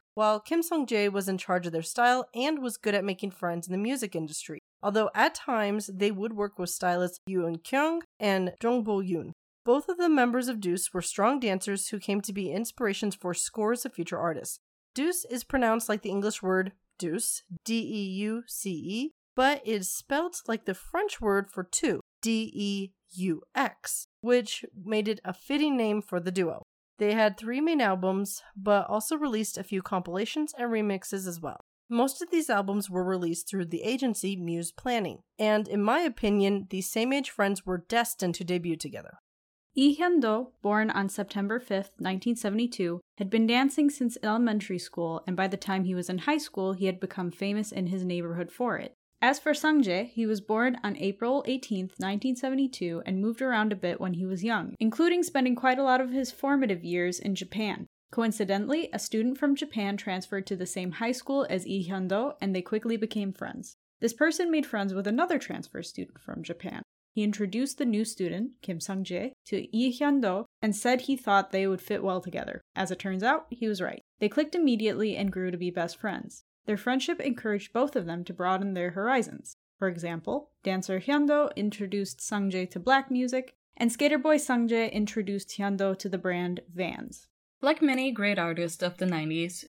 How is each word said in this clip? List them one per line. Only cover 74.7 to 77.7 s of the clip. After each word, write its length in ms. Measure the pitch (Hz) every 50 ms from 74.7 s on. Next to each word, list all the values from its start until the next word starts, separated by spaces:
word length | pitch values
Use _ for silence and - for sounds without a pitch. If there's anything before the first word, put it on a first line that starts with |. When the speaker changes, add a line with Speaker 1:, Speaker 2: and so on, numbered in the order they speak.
| 240 208 220 214 165 - 214 214 196 -
Speaker 2:
and 140 | 196 196
grew 180 | 190 190 185 180
to 80 | 180 175
be 140 | 180 175
best 280 | 175 180 170 170 - -
friends. 440 | - 214 180 - - - - - - _ _ _ _ -
Their 80 | 208
friendship 460 | 196 - 247 254 262 254 - 349 349
encouraged 500 | - 285 240 240 - 220 208 202 196 -